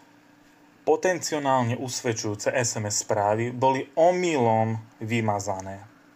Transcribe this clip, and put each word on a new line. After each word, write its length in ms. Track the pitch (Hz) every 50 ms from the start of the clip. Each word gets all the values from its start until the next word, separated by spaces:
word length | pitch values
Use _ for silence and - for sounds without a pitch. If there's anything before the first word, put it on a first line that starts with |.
| - _ _ _ _ _ _ _ _ _ _ _ _ _ _ _ _ -
potenciálne 880 | 156 156 - 185 180 156 123 - 160 151 143 139 131 131 120 113 123
usvedčujúce 800 | - 139 123 120 - - 123 110 - - 107 104 - - 135 135
S 240 | 131 120 110 - 117
M 80 | 107 104
S 160 | - - -
správy 480 | - 107 104 101 104 107 110 117 120
boli 380 | 127 123 131 135 135 135 139 - - 165
omylom 800 | 160 180 185 180 180 170 160 135 120 113 110 110 110 113 110 110 - - - - 113
vymazané. 800 | 107 120 117 110 107 104 101 98 101 95 95 95 98 98 98 - - - _ _ _ _